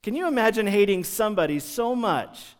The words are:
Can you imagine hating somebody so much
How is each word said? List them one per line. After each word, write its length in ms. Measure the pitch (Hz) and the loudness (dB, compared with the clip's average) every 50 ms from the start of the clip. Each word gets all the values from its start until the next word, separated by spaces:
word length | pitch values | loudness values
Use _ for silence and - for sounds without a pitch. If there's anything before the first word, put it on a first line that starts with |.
| - | -6
Can 120 | 214 214 | -4 -4
you 140 | 294 370 349 | -2 -2 -2
imagine 380 | 302 247 220 220 220 220 214 | 0 2 2 2 2 2 0
hating 360 | 202 196 202 202 196 196 180 180 | 2 4 4 4 4 4 0 0
somebody 560 | - - - 220 214 214 190 165 151 147 147 | -6 -4 -2 -2 0 2 0 0 0 0 -4
so 380 | 139 - - - 233 233 254 | -4 -6 -4 -4 -2 -2 0
much 580 | 247 233 208 170 131 107 - - - - - - _ | -2 0 0 0 0 -2 -6 -12 -20 -20 -20 -20 _